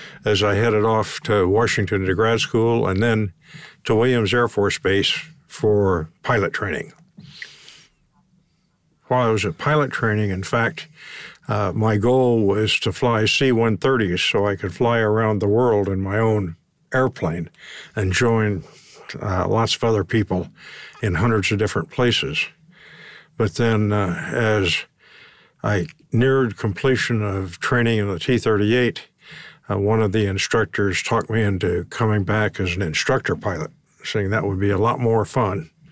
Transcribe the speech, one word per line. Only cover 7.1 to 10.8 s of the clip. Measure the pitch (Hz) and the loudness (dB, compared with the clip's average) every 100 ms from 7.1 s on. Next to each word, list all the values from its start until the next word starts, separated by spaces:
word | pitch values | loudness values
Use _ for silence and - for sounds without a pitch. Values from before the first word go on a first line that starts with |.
| - - - - - - - _ _ _ _ _ _ _ _ _ _ _ _ _ | -20 -20 -18 -18 -20 -20 -20 _ _ _ _ _ _ _ _ _ _ _ _ _
While | 127 117 | 0 2
I | |
was | 110 101 | 0 -2
at | 78 | -4
pilot | 143 151 135 | 0 2 0
training, | - 110 107 104 | -2 0 0 0
in | 92 | -2
fact, | 92 117 113 80 | -2 0 0 -4